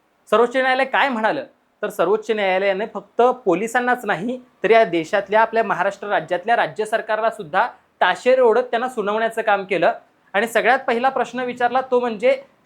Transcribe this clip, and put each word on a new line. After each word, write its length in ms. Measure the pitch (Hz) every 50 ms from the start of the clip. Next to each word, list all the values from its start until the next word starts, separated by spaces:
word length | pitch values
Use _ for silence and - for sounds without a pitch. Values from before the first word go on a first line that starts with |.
| _ _ _ _ _ -
सर्वोच्च 260 | 208 214 240 240 254
न्यायालय 280 | 262 262 262 262 262 262
काय 240 | 254 214 190 254 277
म्हणालं, 360 | 247 220 220 208 160 139 120 - _ _ _ _ _ _
तर 60 | 208 190
सर्वोच्च 420 | 185 - 170 175 214 214 214 -
न्यायालयाने 540 | 220 214 196 190 185 190 196 196 190 190 226 202 -
फक्त 280 | 202 - _ _ -
पोलिसांनाच 840 | 240 254 247 247 - 190 170 180 226 226 - 247 247 247 247 247 220
नाही, 360 | 208 185 160 196 247 254 247 - _ _ _
तर 80 | - 196
या 140 | 226 226 226
देशातल्या, 560 | 180 170 165 160 - 208 202 202 - 202 220
आपल्या 240 | 226 226 220 226 220
महाराष्ट्र 440 | 196 175 165 185 196 196 - 208 202
राज्यातल्या 480 | 202 170 165 151 180 175 180 220 240
राज्य 280 | 202 170 156 143 208 214
सरकारला 460 | 214 226 214 - - 214 220 220 220
सुद्धा 360 | 220 - 185 151 170 196 233 247 - _ _ _ _ -
ताशेरे 400 | 175 180 - - - 247 262 262
ओढत 200 | 247 226 214 247
त्यांना 280 | 247 - 240 226 - -
सुनावण्याचं 540 | - 226 190 202 214 220 226 220 220 226
काम 220 | 214 214 202 196 190
केलं. 280 | 190 196 160 170 226 233 - - _ _ _ _ _
आणि 140 | - 202 233
सगळ्यात 320 | 220 - 214 185 220 262 262
पहिला 300 | 262 262 233 233 254 269
प्रश्न 320 | 262 262 240 - 247 247
विचारला, 400 | 254 247 240 247 240 240 240 262
तो 200 | 262 - 254 247
म्हणजे 420 | 247 247 226 190 220 262 262 262 - - _ _ _